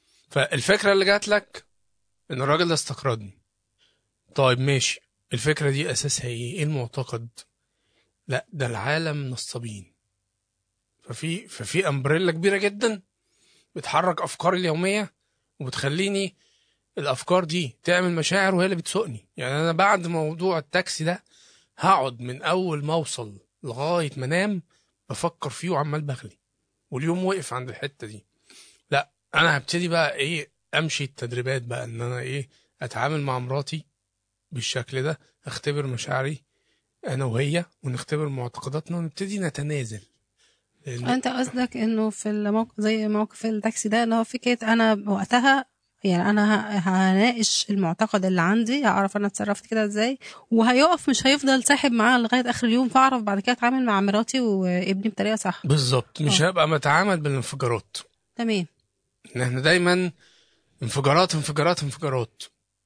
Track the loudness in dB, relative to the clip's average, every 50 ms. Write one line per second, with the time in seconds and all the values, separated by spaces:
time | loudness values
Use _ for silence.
0 | _ _ _ _ _ _ 0 0 0 0 -2 -2 2 2 2 4 4 4 4 4
1 | 4 4 2 2 2 0 0 0 0 _ -14 -20 -20 _ _ _ _ _ _ _
2 | _ _ _ _ _ -8 -6 -2 2 2 2 4 4 2 0 0 -2 -6 -10 -4
3 | -2 -2 -2 -2 -6 -14 -18 _ _ _ _ _ _ _ _ _ _ _ _ _
4 | _ _ _ _ _ _ 0 2 4 4 4 4 2 2 2 2 0 -2 -4 -6
5 | _ _ _ _ _ _ -8 -2 0 -2 0 0 0 0 0 0 -2 -2 -4 -4
6 | -2 -2 -4 -4 -4 -6 -6 -6 -8 -8 -4 -4 -2 -2 -2 -2 -4 -6 -6 -8
7 | -6 -6 -8 -10 -10 -12 -16 -20 -20 _ _ _ _ _ _ _ _ _ _ _
8 | _ _ _ _ _ -6 -4 -4 -6 _ -6 -4 -4 -4 -2 -2 0 0 0 0
9 | 0 -2 -4 -4 -6 -6 -8 -8 -10 -10 -10 -10 -10 -10 -12 -14 -16 _ _ _
10 | _ _ _ _ _ _ _ _ _ _ _ _ _ _ _ _ _ _ _ _
11 | _ -16 -12 -8 -6 -6 -6 -6 -8 -14 -14 -12 -10 -2 -2 0 0 0 -2 -2
12 | 0 0 0 2 2 0 0 0 0 0 2 2 0 -2 -2 0 -2 -2 -2 -4
13 | -10 _ _ _ _ _ _ _ _ _ _ _ _ _ _ -12 -8 -2 0 2
14 | 2 2 0 -2 -4 -6 -6 -2 0 0 2 2 0 0 0 0 0 0 0 -2
15 | -4 -6 -10 _ _ _ _ _ _ _ _ _ -10 -8 -6 -4 -4 -2 -2 0
16 | -2 0 0 -2 -4 -6 -8 _ _ _ _ _ _ _ _ _ _ _ _ -6
17 | -2 -2 -2 -4 0 2 2 2 2 0 -2 -4 -4 -4 -8 _ _ 0 2 2
18 | 2 2 0 0 0 0 2 2 2 2 2 2 2 0 0 -4 -6 -4 -4 -4
19 | -4 -4 -8 -14 -16 _ _ -8 -6 -4 -2 0 0 0 2 2 4 4 4 2
20 | 0 -2 -2 -2 -2 -2 -4 -2 -2 -2 -2 -2 -4 _ -2 -2 -2 -2 -6 -4
21 | -2 -2 -2 -4 -8 _ _ _ _ _ _ _ _ _ _ 0 4 4 4 4
22 | 2 -2 -4 -6 -10 -10 -10 -6 -2 -2 0 0 0 -2 -4 -4 -2 -2 -2 -2
23 | -2 -4 -8 -10 -10 -12 -14 -20 _ _ _ _ -12 -12 -8 -4 -2 0 0 0
24 | -2 -2 -4 -6 -4 -2 0 0 0 0 -2 -4 -6 _ _ _ _ _ _ _
25 | _ -12 -8 -4 -4 -4 -4 _ -8 -8 -8 -6 -4 -2 -2 0 0 -2 -4 -4
26 | -4 -6 -8 -8 -10 -18 -20 _ _ _ _ _ _ _ _ _ _ _ -8 -4
27 | -2 -2 -2 0 0 -2 -2 -2 -4 -6 -8 -8 -8 -10 -10 -10 -10 -12 -10 _
28 | -14 -14 -14 -18 -20 _ _ _ _ _ -20 -20 -20 -20 _ _ _ _ -2 -2
29 | -2 -2 _ _ _ _ 2 4 4 4 4 0 -2 -4 -4 -2 -2 0 2 2
30 | 2 0 0 -2 -2 -2 -2 -4 -6 -10 _ _ _ _ -2 -2 -2 -2 -4 -4
31 | -6 -8 -8 -10 -10 -6 -6 -4 -4 -2 -4 -4 -4 -6 -8 -8 -8 -10 -8 -8
32 | -6 -6 -6 -8 -8 -6 -8 -8 -8 -10 _ _ _ _ _ _ -12 -8 -4 -4
33 | -4 -2 -2 -2 -2 -4 -4 -4 -4 -4 -6 -6 -4 -6 -8 -10 -10 _ _ _
34 | _ _ _ _ _ _ _ _ _ _ -10 -8 -6 -4 -4 -4 -6 -4 -4 -4
35 | -4 -4 -4 -6 _ _ _ _ _ -12 -12 -6 -4 -4 -2 -2 -4 -4 -6 -8
36 | -6 -4 -4 -2 -2 -4 -6 -8 _ _ _ _ _ _ _ _ _ _ _ _
37 | -8 -6 -4 -2 -2 -2 0 0 0 0 0 -2 -4 -6 _ _ -8 -6 -6 -6
38 | -6 -4 -4 -4 -2 -4 -4 -6 -8 -8 -10 -10 -10 -6 -8 -8 -6 -6 -6 -6
39 | -6 -6 -8 -8 -8 -6 -4 -4 -4 -4 -4 -4 -4 -4 -4 -4 -4 -6 -10 -12
40 | -14 _ _ _ _ _ _ _ _ _ _ _ _ _ _ _ _ -12 -10 -4
41 | -2 0 0 0 0 -2 -2 -2 -4 -4 -2 -4 -4 -4 -2 -2 0 0 0 0
42 | 0 -2 -4 -4 -4 -4 -4 -2 0 0 0 0 0 -2 _ -2 0 0 0 0
43 | 0 0 0 0 -2 -2 -6 -6 -4 -4 -2 -2 -2 -2 -4 -2 -2 0 2 2
44 | 2 2 2 0 0 -2 -6 -4 0 0 0 0 2 2 4 4 6 4 4 2
45 | 2 -2 -2 -2 0 2 2 4 6 6 4 4 2 -4 _ _ _ _ _ _
46 | 0 2 2 2 2 2 4 4 4 4 4 2 2 0 -2 0 0 2 2 4
47 | 4 6 6 6 4 4 4 2 0 0 0 -2 -2 -2 0 0 0 0 0 0
48 | 0 0 2 0 2 2 2 2 4 4 4 2 2 0 0 2 2 2 4 4
49 | 2 0 0 -2 -2 -2 -2 -4 -2 -2 -4 -4 -4 -4 -2 0 0 0 0 0
50 | 0 0 -2 -6 -10 -18 -20 -20 -4 _ 2 4 6 6 6 6 6 6 4 2
51 | 2 0 0 4 4 4 4 4 4 4 4 4 6 4 4 4 4 2 4 4
52 | 4 6 6 4 4 2 2 2 2 0 -2 0 2 2 4 4 2 4 6 6
53 | 6 6 4 2 0 0 -2 0 0 0 0 2 2 2 2 2 2 2 2 2
54 | 2 2 2 2 0 0 -2 0 0 2 2 2 2 2 0 0 0 0 -2 0
55 | -2 -2 -2 -2 -2 -2 -2 -2 -2 -4 -4 -2 0 2 2 2 4 2 2 0
56 | 0 -2 _ -2 0 2 4 4 4 4 4 2 2 2 2 2 2 4 4 4
57 | 4 4 2 0 0 -2 -2 -2 -4 -6 -6 -2 0 0 0 -2 -4 _ -14 -14
58 | -14 _ _ _ _ _ _ -4 -2 0 0 0 -2 -4 _ _ _ _ _ _
59 | _ _ _ _ _ -10 -4 -2 -2 0 -2 0 4 4 4 6 6 4 4 4
60 | 2 -2 -4 _ _ _ _ _ _ _ _ _ _ _ _ _ -8 -4 -2 0
61 | 2 4 6 6 4 4 0 -2 -2 -2 -2 2 2 2 2 0 -2 -6 -6 -6
62 | -4 -2 -2 -2 -2 -4 _ _ -18 -18 _ _ _ _ _ _ _